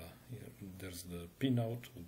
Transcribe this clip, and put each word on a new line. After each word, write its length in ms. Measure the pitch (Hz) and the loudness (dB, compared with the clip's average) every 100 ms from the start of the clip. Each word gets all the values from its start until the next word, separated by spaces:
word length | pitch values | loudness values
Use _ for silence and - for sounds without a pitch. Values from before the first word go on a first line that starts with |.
| 85 - - 107 - - 98 92 | -8 -14 -10 -10 -10 -10 -10 -8
there's 240 | 92 87 | -8 -6
the 240 | 90 87 85 - | -6 -6 -6 2
pinout 480 | 135 120 113 120 - | 6 6 6 0 -4
of 100 | - | -10